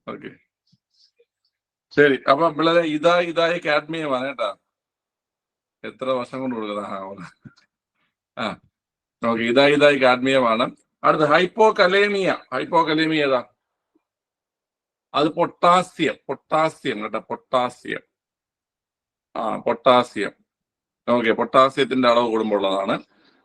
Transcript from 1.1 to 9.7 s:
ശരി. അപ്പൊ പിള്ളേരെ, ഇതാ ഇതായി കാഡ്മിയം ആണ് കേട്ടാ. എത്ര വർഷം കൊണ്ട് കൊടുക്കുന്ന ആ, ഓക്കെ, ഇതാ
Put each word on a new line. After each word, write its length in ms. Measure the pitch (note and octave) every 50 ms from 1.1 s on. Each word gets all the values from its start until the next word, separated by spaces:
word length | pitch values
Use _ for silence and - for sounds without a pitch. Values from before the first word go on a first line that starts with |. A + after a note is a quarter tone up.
| _ _ _ _ _ _ _ _ _ _ _ _ _ _ _ _ - C#3+
ശരി. 200 | D3 C#3+ C3+ B2 - -
അപ്പൊ 160 | C3+ D3 E3 E3 D3+ C#3+
പിള്ളേരെ, 260 | D#3+ E3 E3 E3+ E3 D#3+ D3+
ഇതാ 180 | D3+ D3 E3 F3 F3+ F3 E3+
ഇതായി 280 | D#3+ E3 E3 E3 F3 E3+ - D#3
കാഡ്മിയം 460 | D3 D3+ D3+ D3+ D#3+ E3 D#3 D3 C3 B2
ആണ് 100 | C3 C#3
കേട്ടാ. 200 | C3+ A#2+ A2+ G2+ G2 - _ _ _ _ _ _ _ _ _ _ _ _ _ _ _ _ _ _ _ _ _ _ _ _ - A2
എത്ര 180 | G#2+ - C3 B2+ C3 B2
വർഷം 220 | A#2+ - - C3 C3
കൊണ്ട് 120 | C3 B2 A2+
കൊടുക്കുന്ന 240 | G#2+ G#2 G#2 G#2 G2+ G#2 G#2+ G2 F#2+ F#2+ G2 F#2+ F2 - - _ _ - - _ _ _ _ _ _ _ _ _ _ _ _ _ _ _ _ - A#2
ആ, 40 | G#2 F2 - _ _ _ _ _ _ _ _ _ _ _ _ - A#2
ഓക്കെ, 140 | A#2 A2 A2+ A#2
ഇതാ 140 | A#2+ C3+ C#3+ C#3+